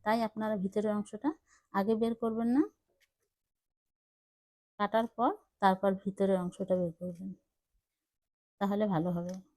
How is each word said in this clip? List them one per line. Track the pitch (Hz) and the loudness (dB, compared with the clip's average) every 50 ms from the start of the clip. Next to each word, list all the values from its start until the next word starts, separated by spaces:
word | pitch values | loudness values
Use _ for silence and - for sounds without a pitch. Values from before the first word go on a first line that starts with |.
তাই | _ 214 220 233 | _ 0 0 0
আপনারা | 226 208 _ 214 214 214 220 | 0 -2 _ -4 -4 -2 -2
ভিতরের | 202 185 196 - 214 208 214 208 | -2 -2 -2 -2 -2 0 0 -2
অংশটা | 208 208 - - 214 - 285 370 _ _ _ _ _ _ _ - | -2 -4 -6 -10 -4 -4 -4 -4 _ _ _ _ _ _ _ -2
আগে | 196 196 208 226 | -2 2 2 2
বের | 220 226 226 233 | 2 0 -2 -2
করবেন | 226 - 226 220 226 233 233 | -2 -2 -2 -2 0 0 2
না, | 240 277 370 427 _ _ _ _ _ _ _ _ _ _ _ _ _ _ _ _ _ _ _ _ _ _ _ _ _ _ _ _ _ _ _ _ _ _ _ _ _ _ _ _ _ _ | 4 4 2 2 _ _ _ _ _ _ _ _ _ _ _ _ _ _ _ _ _ _ _ _ _ _ _ _ _ _ _ _ _ _ _ _ _ _ _ _ _ _ _ _ _ _
কাটার | 208 202 - 226 226 233 _ | -4 0 2 0 0 0 _
পর | - 233 285 403 - _ _ _ _ | 0 0 0 0 -2 _ _ _ _
তারপর | - 190 190 190 - 202 190 190 | 4 4 4 4 2 0 0 0
ভিতরের | - 208 196 - 196 190 196 185 | -4 -8 -2 0 2 2 2 2
অংশটা | 180 175 180 - 196 185 185 | 0 -4 -6 -6 -2 0 0
বের | 180 180 170 165 | 0 0 -2 -4
করবেন, | _ 180 180 175 170 190 196 180 _ _ _ _ _ _ _ _ _ _ _ _ _ _ _ _ _ _ _ _ _ _ _ _ _ | _ -10 -10 -10 -10 -12 -12 -12 _ _ _ _ _ _ _ _ _ _ _ _ _ _ _ _ _ _ _ _ _ _ _ _ _
তাহলে | 202 196 202 202 214 | -4 -2 0 0 0
ভালো | 208 190 156 165 180 | 0 0 0 0 0
হবে। | 175 170 175 180 185 190 - _ _ | -2 -2 -4 -6 -10 -12 -14 _ _